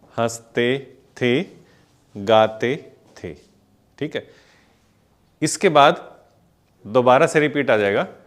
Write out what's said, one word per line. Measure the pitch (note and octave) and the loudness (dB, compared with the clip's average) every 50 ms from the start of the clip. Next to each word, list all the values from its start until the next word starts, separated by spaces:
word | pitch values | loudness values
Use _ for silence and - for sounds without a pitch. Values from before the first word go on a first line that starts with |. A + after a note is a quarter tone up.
| _ _ _ | _ _ _
हंसते | - A#2 A#2 A2+ - - _ _ - A#2+ A#2+ B2+ C#3 C#3 - - _ _ _ _ | -6 -6 -6 -6 -10 -20 _ _ -4 -2 -2 -2 -4 -8 -14 -20 _ _ _ _
थे, | - C3 B2 A#2+ C#3 F3+ - - - - _ _ _ _ _ _ _ _ _ _ | -4 -2 -2 -2 -2 -4 -8 -14 -20 -20 _ _ _ _ _ _ _ _ _ _
गाते | G#2+ G2+ G2 A2 A2 A2 A2 A2 - - A#2 C3 E3 - - - _ _ _ _ | -14 -2 2 4 4 4 2 0 -6 -6 -6 -6 -6 -10 -20 -20 _ _ _ _
थे। | - - F#2 D#2 C#2+ _ _ _ _ _ _ _ _ _ _ _ | -20 -18 -18 -18 -18 _ _ _ _ _ _ _ _ _ _ _
ठीक | _ C#3 D3+ - | _ -12 -10 -8
है, | B2+ - - - _ _ _ _ _ _ _ _ _ _ _ _ _ _ _ _ _ _ _ _ _ | -10 -12 -12 -20 _ _ _ _ _ _ _ _ _ _ _ _ _ _ _ _ _ _ _ _ _
इसके | - D#3 - - - G3 | -6 -6 -6 -2 -2 2
बाद | D#3 D3 C#3 D3 F3 - - - - - _ _ _ _ _ _ _ _ _ _ _ _ _ | 4 6 4 4 4 0 -6 -20 -20 -20 _ _ _ _ _ _ _ _ _ _ _ _ _
दोबारा | G#2+ G#2 B2+ B2 B2+ B2 C3 D#3 | -2 0 0 4 4 4 4 4
से | D#3+ - D#3 | 2 0 0
रिपीट | D3 D3+ D3 D3 C#3 A#2+ | -2 0 -2 -4 -2 0
आ | B2+ | 0
जाएगा। | G#2+ G#2 G2 G2 A#2 E3+ F#3+ - - _ | 0 0 0 0 -2 -4 -6 -8 -20 _